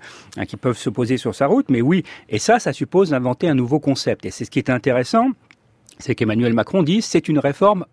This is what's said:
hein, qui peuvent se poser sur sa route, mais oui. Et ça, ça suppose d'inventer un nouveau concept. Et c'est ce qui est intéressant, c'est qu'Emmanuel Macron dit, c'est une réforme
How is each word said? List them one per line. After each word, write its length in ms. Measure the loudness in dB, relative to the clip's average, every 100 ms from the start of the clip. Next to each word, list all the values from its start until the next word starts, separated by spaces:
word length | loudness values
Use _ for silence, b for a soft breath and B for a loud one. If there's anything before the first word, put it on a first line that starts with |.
| B B B -10
hein, 80 | -10
qui 100 | -4
peuvent 220 | -4 -2
se 100 | -4
poser 300 | -4 -2 -2
sur 160 | -4
sa 120 | -2 2
route, 200 | 2 2
mais 140 | 2
oui. 220 | 2 0 -2 B B
Et 80 | -4
ça, 200 | 2 2
ça 140 | 0
suppose 380 | -6 -2 0 2
d'inventer 380 | 0 -2 -2 0
un 60 |
nouveau 260 | 0 0 0
concept. 440 | 0 -2 -2 -4
Et 60 | -6
c'est 160 | -10 -6
ce 40 |
qui 80 | -4
est 120 | 0
intéressant, 580 | 0 0 0 2 2 0 -2 _ _ _ _ _ -18
c'est 160 | -6
qu'Emmanuel 400 | -2 0 2 2
Macron 280 | 2 0 0
dit, 200 | 2 0
c'est 260 | 2 0 2
une 100 | 0
réforme 460 | 0 2 2 2 -4